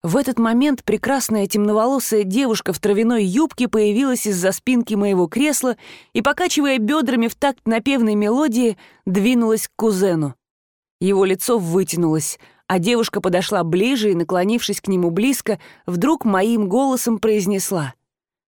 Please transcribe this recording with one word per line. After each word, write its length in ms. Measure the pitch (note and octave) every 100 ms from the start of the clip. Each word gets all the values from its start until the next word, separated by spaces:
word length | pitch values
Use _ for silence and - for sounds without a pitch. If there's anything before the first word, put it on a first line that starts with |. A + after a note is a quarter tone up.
В 160 | E3+ G#3+
этот 220 | C4 A#3+
момент 440 | A3+ A#3 D4 B3+
прекрасная 600 | - G#3+ - C4+ - G#3+ G3
темноволосая 800 | G#3 G#3 G#3 A#3 C4+ - A3
девушка 500 | F#3+ G#3 C4+ G#3+ -
в 60 | F3
травяной 440 | G3+ G3+ A3+ A#3+
юбке 460 | F#3+ G#3 D#4+ - B3
появилась 560 | A3 G#3 G#3 C4+ A#3+ G#3+
из-за 260 | F#3 F#3
спинки 440 | G3 - B3 A#3 G#3
моего 320 | G3+ F#3 E3+
кресла 500 | A#3 D4 C#4 C4 A#3 - - _
и, 100 | A#3
покачивая 580 | B3 D4 F4+ D4 C#4+ C4
бёдрами 480 | G#3+ D4+ B3+ B3+ A3+
в 80 | -
такт 300 | C#4 C4 -
напевной 500 | A3+ A3+ C#4 A3 G#3
мелодии, 640 | G#3 B3 D4+ A3+ A#3 G3+ - _ -
двинулась 640 | F#3 G3+ B3 A3+ A3 -
к 40 | -
кузену. 580 | A3 F#3+ G3 E3 D3 - _ _ _ _ _ _
Его 240 | F#3 G3
лицо 360 | F#3+ F#3+ - A#3
вытянулось, 800 | E3+ F3+ F#3 E3 E3 D#3 D3+ - - _ -
а 120 | F#3
девушка 420 | F3 A#3+ G#3 G3+
подошла 420 | F#3+ F3 F3+ G3+
ближе 480 | E3 F3+ A#3 C4+ G#3+
и, 40 | F3
наклонившись 680 | D#3+ F#3 F#3 A#3 - G3
к 60 | -
нему 240 | F#3 F3
близко, 480 | E3+ B3+ C4+ - G3+ - - -
вдруг 400 | F3 B3+ D#4+ A3+
моим 420 | F#3+ G#3 A#3 G3
голосом 520 | A3 C#4 B3+ - A3
произнесла: 720 | A3 G#3+ F#3+ G3 - F#3 C#3 - _ _ _ _ _